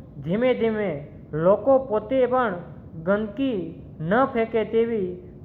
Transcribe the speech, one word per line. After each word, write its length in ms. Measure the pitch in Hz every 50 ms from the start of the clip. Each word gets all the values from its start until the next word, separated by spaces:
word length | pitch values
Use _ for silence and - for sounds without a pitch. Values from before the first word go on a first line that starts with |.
| - - - 147 131
ધીમે 300 | 151 175 214 247 254 247
ધીમે 540 | - 220 226 220 214 208 190 156 143 147 - - - - - 143
લોકો 440 | 151 160 180 202 208 214 269 269 262
પોતે 480 | 269 - 214 214 208 - 262 262 247
પણ 280 | 240 247 254 247 220 185 175 175 - - - - - - 165 156
ગંદકી 760 | 175 196 208 220 214 - - 277 269 247 190 165 165 - - - - - -
ન 260 | 156 160 196 240 269
ફેંકે 380 | 262 254 233 226 220 226 226 214
તેવી 580 | 214 233 226 233 233 233 214 190 180 180 - - - - - -